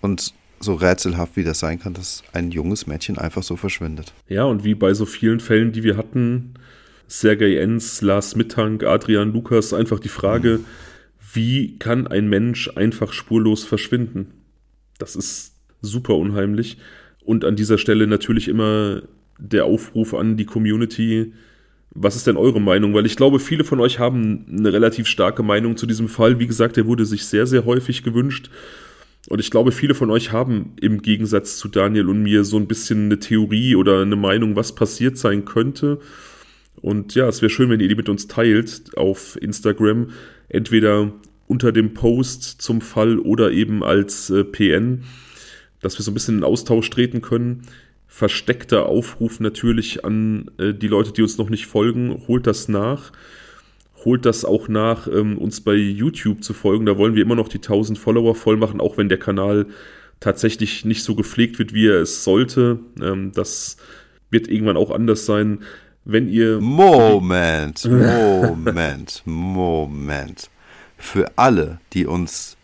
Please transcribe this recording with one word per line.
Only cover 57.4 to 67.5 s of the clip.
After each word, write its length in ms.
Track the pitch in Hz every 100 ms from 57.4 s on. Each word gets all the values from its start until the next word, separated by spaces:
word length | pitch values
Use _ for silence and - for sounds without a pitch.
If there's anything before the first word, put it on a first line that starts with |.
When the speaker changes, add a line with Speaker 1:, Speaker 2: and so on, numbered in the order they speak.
| 110
Speaker 2:
die 120 | 98
tausend 380 | - 104 110 107
Follower 360 | - 117 117
voll 220 | 113 - 107
machen, 240 | 110 104
auch 160 | 104 -
wenn 120 | 101
der 100 | 92
Kanal 480 | - 98 98 104 101 - - - - _
tatsächlich 640 | - 98 113 107 107 -
nicht 180 | 110 110
so 120 | -
gepflegt 440 | 110 104 - 120 120
wird, 160 | 107
wie 140 | 107 107
er 120 | 95
es 240 | 95 -
sollte. 560 | - 95 127 127 120 117 - -
Ähm, 320 | - 95 98
das 440 | 98 95 - - - - - - _ _
wird 180 | 113 110
irgendwann 280 | 107 107 85
auch 140 | 107
anders 360 | - 113 107 -
sein. 340 | 104 107 104 - - _ _
Wenn 240 | - 107 117
ihr 320 | 107 113 110
Speaker 1:
Moment, 1200 | 107 147 190 151 113 104 90 90 85